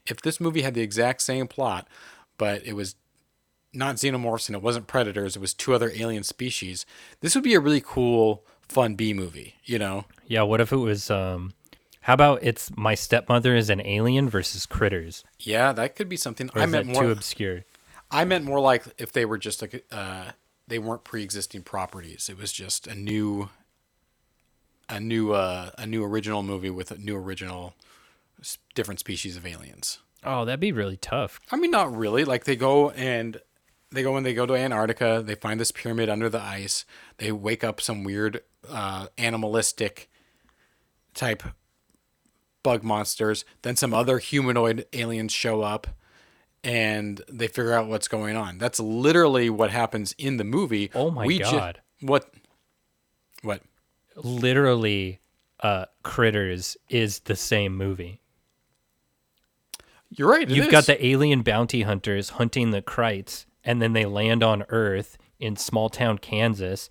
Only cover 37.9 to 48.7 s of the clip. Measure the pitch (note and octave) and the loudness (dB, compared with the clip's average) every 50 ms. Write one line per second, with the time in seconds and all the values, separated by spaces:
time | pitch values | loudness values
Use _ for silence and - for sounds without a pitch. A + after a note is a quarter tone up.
37.9 | A2+ G#2 G2 G2 G2 G#2 G#2+ G#2+ G#2 A#2 - _ _ _ - - - A2+ G2+ G2 | -6 -6 -6 -4 -2 -2 -2 -2 -4 -6 -10 _ _ _ -18 -14 -10 -8 -6 -6
38.9 | F#2+ F#2+ G2 - - - A#2+ A#2 A2+ A2+ A2 G#2+ G#2+ A2+ G#2 - - - A2 G2+ | -6 -8 -10 -12 -6 -4 -2 -2 0 -2 -2 0 0 2 2 0 0 -2 -4 -4
39.9 | - - - - _ _ _ _ _ _ _ _ _ _ _ _ _ _ _ _ | -6 -10 -20 -20 _ _ _ _ _ _ _ _ _ _ _ _ _ _ _ _
40.9 | _ _ _ _ - - C3 A#2+ A2 - - - - - _ _ _ _ _ _ | _ _ _ _ -8 -4 -2 -2 -2 -4 -6 -12 -16 -16 _ _ _ _ _ _
41.9 | _ _ _ _ _ _ _ _ _ _ _ _ _ _ - C3+ A#2+ A2+ G#2+ A2+ | _ _ _ _ _ _ _ _ _ _ _ _ _ _ 0 2 2 2 2 0
42.9 | G#2 G#2+ G#2 - - - A2 G#2+ G#2+ - - - _ _ - A#2+ B2 - C#3 B2 | 0 0 0 -2 -2 0 0 0 0 -2 -6 -12 _ _ -8 -4 -2 -2 0 2
43.9 | A2 A2+ A#2+ B2+ C3 A#2 - - D3 C#3+ C3+ B2+ A#2+ A#2+ A#2 A2+ A2+ A2 G#2 - | 2 2 2 2 2 0 0 -2 0 0 2 2 2 4 2 2 2 0 -4 -8
44.9 | - A#2+ A#2 A#2 A2+ A2 A2 G#2+ - - - A#2+ A2 A2 G#2+ G#2 G#2 G#2+ - - | -6 -6 -4 -4 -4 -4 -4 -4 -4 -2 -2 0 0 0 0 -2 -2 -4 -6 -10
45.9 | - - _ _ _ _ _ _ _ _ _ _ _ _ - A#2+ A#2+ A#2 A2 G#2+ | -12 -14 _ _ _ _ _ _ _ _ _ _ _ _ -4 -2 0 2 2 2
46.9 | G#2+ G#2+ G#2 G#2 G2+ G2+ - - C3+ A2+ A#2 A2 - - A#2+ A#2 A#2 A#2 A2 A2 | 0 -2 -4 -6 -8 -10 -12 -12 -6 -4 -4 -4 -2 -2 0 2 2 2 2 0
47.9 | A2 G#2+ - - - G#2+ G#2+ G#2+ G#2+ A2+ G#2+ F#2 F2 F2+ A2+ B2 | -2 -4 -2 -4 -4 -4 -2 -2 -4 -4 -4 -6 -6 -4 -4 -4